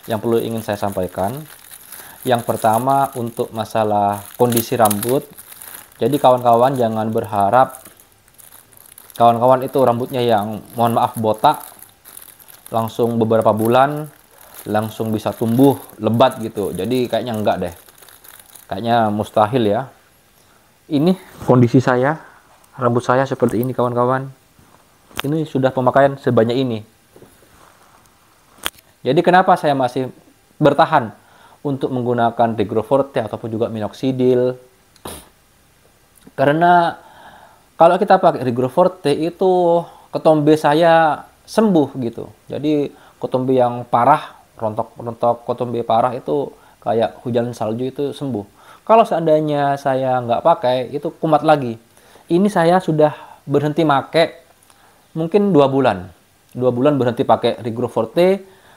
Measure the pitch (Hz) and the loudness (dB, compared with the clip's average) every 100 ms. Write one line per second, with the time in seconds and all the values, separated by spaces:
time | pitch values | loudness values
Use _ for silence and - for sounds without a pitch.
0 | - 107 117 113 117 113 107 101 101 95 | -8 -4 0 -2 -2 -6 -6 -4 -4 -4
1 | 87 92 98 143 151 - - - - - | -6 -4 -6 -6 -14 -20 -20 -20 -20 -20
2 | - - 127 120 117 110 110 113 131 139 | -20 -10 -2 -2 -2 -2 0 0 0 0
3 | 139 127 117 120 120 113 107 113 107 104 | -2 -4 -8 -6 -6 -8 -4 -2 0 0
4 | 101 104 - - 123 117 113 117 107 104 | 0 -2 -8 0 0 0 -2 0 2 0
5 | 117 139 - - - - - - - - | -2 -4 -4 -16 -20 -20 -20 -20 -20 -6
6 | 117 143 131 123 120 117 131 131 113 110 | -2 2 4 4 4 4 4 2 -2 -2
7 | 110 113 104 104 101 123 - - - - | -2 -4 -2 0 2 4 2 -2 -20 -20
8 | _ _ _ - - - _ - - - | _ _ _ -20 -20 -20 _ -20 -20 -20
9 | - - 117 113 127 127 131 139 123 120 | -16 2 2 4 4 2 0 0 2 0
10 | 135 127 120 104 107 104 - 113 117 117 | -4 -2 0 0 -2 -8 -10 -2 -2 0
11 | 120 117 110 107 147 147 - - - _ | -2 -2 -2 2 0 0 -8 -20 -20 _
12 | - - - - - - - 113 113 - | -20 -20 -20 -20 -20 -20 -8 -6 -4 -2
13 | 117 117 110 113 110 107 113 123 139 151 | -2 0 2 2 2 2 2 2 2 -2
14 | 147 - _ _ - - - 107 110 - | -10 -18 _ _ -20 -14 -4 -4 -4 -6
15 | 110 107 107 - 113 120 139 - - - | -6 -4 -6 -4 -2 4 4 2 -6 -6
16 | 110 117 131 113 110 104 90 87 107 127 | -2 2 2 0 -8 -6 -6 -4 -2 -2
17 | 117 113 120 107 104 90 87 85 - _ | -2 -4 -4 -4 -2 -2 -6 -10 -20 _
18 | - - - - _ - - 95 117 117 | -20 -20 -20 -20 _ -20 -12 -8 -2 0
19 | 107 104 101 110 107 127 104 110 135 - | 0 -2 -2 0 2 2 0 -2 -6 -16
20 | _ _ _ _ _ _ _ _ - 143 | _ _ _ _ _ _ _ _ -6 0
21 | 175 185 - - - 123 120 135 131 123 | 0 -2 -8 -4 2 4 6 4 2 2
22 | 135 165 - _ _ _ _ - 123 120 | 0 -4 -10 _ _ _ _ -4 -2 0
23 | 127 127 131 131 117 104 127 120 120 120 | 0 0 0 -2 -2 0 -4 -2 -2 0
24 | 123 131 135 - _ _ _ _ _ _ | 0 -2 -6 -16 _ _ _ _ _ _
25 | _ - 139 160 147 - 131 131 123 135 | _ -8 -4 -4 -4 -2 0 0 2 4
26 | 139 135 139 117 113 127 131 110 - _ | 2 0 0 2 2 0 -4 -6 -12 _
27 | _ _ - _ _ _ - _ _ _ | _ _ -20 _ _ _ -20 _ _ _
28 | _ _ _ _ _ _ - - _ _ | _ _ _ _ _ _ -14 -14 _ _
29 | 120 156 175 185 190 175 156 139 123 135 | 0 2 4 4 4 2 0 0 -2 -4
30 | 127 - _ _ _ - 147 147 147 151 | -8 -12 _ _ _ 0 2 4 2 0
31 | 107 - _ _ - _ 147 135 151 127 | -2 -10 _ _ -20 _ -8 -6 -4 -4
32 | 120 120 117 120 117 113 104 110 - 139 | -2 0 0 0 0 0 -2 -4 0 -2
33 | 135 131 110 110 117 110 107 110 101 - | 0 -4 -6 -8 -8 -6 -6 -6 -8 -6
34 | 135 131 127 123 127 127 - _ _ _ | -6 0 2 2 0 -4 -14 _ _ _
35 | - - - _ _ _ _ _ _ _ | -20 -20 -20 _ _ _ _ _ _ _
36 | _ _ - - 135 156 175 175 170 - | _ _ -14 -4 -2 0 4 4 2 -6
37 | - - - - - _ _ - 170 185 | -16 -20 -20 -20 -20 _ _ 2 4 4
38 | 196 185 170 147 127 120 127 175 180 - | 2 4 2 0 -2 -2 0 2 0 0
39 | 143 139 165 - 190 180 170 170 165 - | -2 -2 -4 -2 0 2 2 0 -2 -14
40 | _ 147 160 156 147 156 147 151 170 165 | _ 0 2 4 4 2 2 4 4 4
41 | 156 127 - _ - 214 220 165 135 139 | 2 -2 -10 _ -6 0 2 2 0 -4
42 | 117 - 95 - - 117 147 147 139 - | -8 -8 -14 -18 -14 -6 -2 -2 -2 -10
43 | - _ 123 131 127 127 120 120 120 117 | -20 _ -6 -2 0 2 0 -2 -2 2
44 | 123 151 - - _ - 110 110 113 - | 4 2 -2 -20 _ -8 -6 -6 -8 -12
45 | 117 113 120 117 - 120 123 117 117 113 | -12 -2 -2 -2 -6 -6 -6 -6 -2 0
46 | 123 127 151 147 135 - _ _ 117 113 | 0 -4 -6 -6 -6 -12 _ _ -4 -2
47 | 104 - 123 120 120 117 110 113 131 131 | -2 -4 -6 -4 -4 -6 -6 -6 -8 -6
48 | 139 - 139 107 101 _ - - - 226 | -8 -8 -8 -8 -10 _ -20 -10 2 4
49 | 214 170 160 156 156 143 143 143 139 131 | 4 0 2 2 2 -2 -2 -2 -2 -2
50 | 131 127 117 113 165 165 123 127 123 143 | -2 -2 -2 0 2 2 0 -2 -4 -8
51 | 165 - 160 147 156 151 123 110 _ _ | -8 -6 0 0 2 0 0 -8 _ _
52 | _ - - 175 202 185 165 185 170 151 | _ -20 -2 0 2 2 2 2 0 2
53 | 151 - - - 143 143 151 156 156 135 | 0 0 -16 -18 -4 -2 0 0 0 0
54 | - 160 165 - _ _ _ _ _ _ | 0 0 0 -4 _ _ _ _ _ _
55 | _ 160 160 208 202 147 135 135 123 95 | _ -8 -2 0 2 4 4 2 0 -2
56 | 92 - _ _ _ 127 127 120 143 139 | -8 -20 _ _ _ -4 -2 2 0 2
57 | 120 117 127 110 117 - 113 117 117 113 | 0 -2 0 2 0 -4 -6 -6 -4 -4
58 | 113 170 185 196 - _ _ | -2 0 0 0 -6 _ _